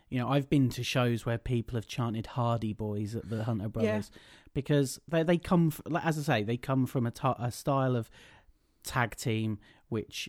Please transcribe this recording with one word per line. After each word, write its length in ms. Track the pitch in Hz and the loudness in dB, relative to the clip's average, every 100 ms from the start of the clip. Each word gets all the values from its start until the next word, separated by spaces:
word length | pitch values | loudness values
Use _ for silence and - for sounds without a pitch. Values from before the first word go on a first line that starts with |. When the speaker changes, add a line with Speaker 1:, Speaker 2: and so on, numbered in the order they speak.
| - | -6
Speaker 1:
you 100 | 127 | -4
know, 100 | 120 | 0
I've 200 | 143 135 | 0 2
been 200 | 147 127 | 4 4
to 120 | - | 0
shows 420 | 117 135 123 117 120 | -2 2 2 0 -2
where 120 | 117 | -4
people 380 | - 120 - 120 | 0 -2 -2 -4
have 100 | - | -4
chanted 400 | - 117 110 - | -4 -2 -2 -4
"Hardy 440 | - 117 117 110 | -2 0 0 -2
Boys" 420 | 104 107 104 104 | -4 -4 -2 -4
at 140 | 113 92 | -6 -4
the 160 | 113 | -4
Hunter 200 | 113 113 | -2 -2
Speaker 2:
Yeah. 40 | 107 | -2
Speaker 1:
Brothers 420 | 110 107 107 - - - - - | 0 0 0 -4 -14 -20 -20 -10
because 460 | 147 127 143 135 - - | -4 2 2 2 -4 -2
they, 140 | 165 | 2
they 120 | 160 175 | 4 2
come, 300 | - 175 165 | 4 4 4
f-, 120 | - - | 2 -4
like, 180 | 160 165 | -2 0
as 100 | 151 | 0
I 40 | 147 117 | 2 2
say, 40 | |
they 120 | 104 120 | 2 -2
come 300 | - 135 127 | 0 2 2
from 200 | 135 117 | 0 -2
a 40 | |
t-, 180 | - 135 117 | 0 -2 0
a 120 | 120 | -4
style 460 | - - 135 131 123 | -4 0 2 2 0
of 120 | 113 - - - _ _ _ _ | -2 -10 -20 -20 _ _ _ _
tag 320 | - 131 117 - | -4 -2 -2 -2
team 420 | 143 110 110 104 - - - | -2 0 0 -4 -8 -20 -6
which, 400 | 110 - - | -6 -4 -8